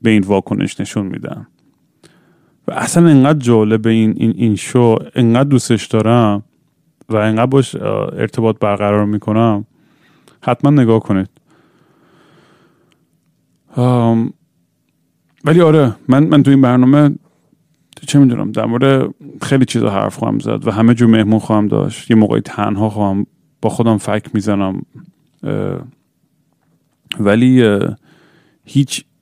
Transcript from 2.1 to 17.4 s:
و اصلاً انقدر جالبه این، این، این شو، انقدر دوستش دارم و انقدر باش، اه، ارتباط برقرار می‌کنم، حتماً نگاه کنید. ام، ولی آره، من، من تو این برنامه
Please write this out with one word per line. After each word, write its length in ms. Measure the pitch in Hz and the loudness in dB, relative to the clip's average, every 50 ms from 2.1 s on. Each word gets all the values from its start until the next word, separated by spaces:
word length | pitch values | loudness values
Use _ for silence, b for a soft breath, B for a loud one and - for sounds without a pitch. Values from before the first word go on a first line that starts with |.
| b b b b b b b b b b b - | b b b b b b b b b b b -10
و 40 | |
اصلاً 380 | 143 - - - - 175 175 165 | -8 -8 -6 -2 2 4 4 6
انقدر 300 | 151 135 131 143 156 151 | 6 6 4 4 2 0
جالبه 500 | 127 120 117 110 107 107 110 113 110 113 | 0 2 2 2 2 2 0 0 0 0
این، 240 | 110 113 110 110 - - | 0 2 0 0 0 -2
این، 160 | - 113 - | -2 -4 -2
این 200 | - 120 113 104 | -2 -2 -2 -2
شو، 400 | 95 - - - 127 120 117 113 - - - - | -4 -4 -2 0 2 2 2 2 0 -4 -6 -4
انقدر 340 | - 123 113 117 123 139 143 | -2 0 2 2 2 0 2
دوستش 360 | 139 120 - - 120 101 - | 0 0 0 0 -2 -4 -4
دارم 580 | - - 110 107 110 120 120 113 104 104 101 107 _ _ _ _ _ _ _ _ _ _ _ _ - | -2 -2 -2 0 2 2 2 2 0 0 -4 -8 _ _ _ _ _ _ _ _ _ _ _ _ -6
و 60 | 110 | -4
انقدر 300 | 107 104 110 107 110 120 | -2 0 0 0 0 0
باش، 300 | 131 135 139 120 - - | 0 2 0 0 -2 -4
اه، 80 | - 101 104 104 104 104 - - | -8 -6 -6 -4 -4 -6 -6 -6
ارتباط 460 | 95 117 110 - - 113 110 107 - | -6 -6 -6 -4 -2 -2 -2 -2 -2
برقرار 460 | - 104 101 98 104 101 104 104 104 | -2 -2 -2 -2 -2 0 0 0 0
می‌کنم، 600 | 104 104 104 - - 107 113 117 113 107 101 104 - _ b b b b b b b b b b b b b b | -2 -4 -6 -4 -2 0 0 2 2 0 -2 -6 -10 _ b b b b b b b b b b b b b b
حتماً 280 | - 120 - - 143 | -4 -4 0 2 2
نگاه 280 | 151 147 123 113 113 113 | 4 4 4 4 2 0
کنید. 300 | - - 104 95 95 - _ _ _ b b b b b b b b b b b b b b b b b b b b b b b b b b b b b b b b _ _ _ _ _ _ _ _ _ _ _ _ _ - 123 | 0 -2 -4 -4 -4 -6 _ _ _ b b b b b b b b b b b b b b b b b b b b b b b b b b b b b b b b _ _ _ _ _ _ _ _ _ _ _ _ _ -4 -2
ام، 560 | 123 127 127 123 117 117 117 113 113 - - _ _ _ _ _ _ _ _ _ _ _ _ _ _ _ _ _ _ _ _ _ - | 0 0 0 0 0 0 0 0 -2 -4 -8 _ _ _ _ _ _ _ _ _ _ _ _ _ _ _ _ _ _ _ _ _ 0
ولی 160 | 151 160 175 | 2 4 4
آره، 340 | 170 160 156 160 143 120 104 - _ - | 6 6 6 4 4 2 0 -4 _ 0
من، 200 | 123 135 156 170 | 2 2 2 4
من 160 | - 143 131 | 4 2 4
تو 80 | 139 | 4
این 100 | 139 135 | 4 4
برنامه 500 | 131 123 123 123 127 127 139 147 147 143 - - _ _ _ _ | 4 4 4 4 4 4 4 4 4 2 0 -2 _ _ _ _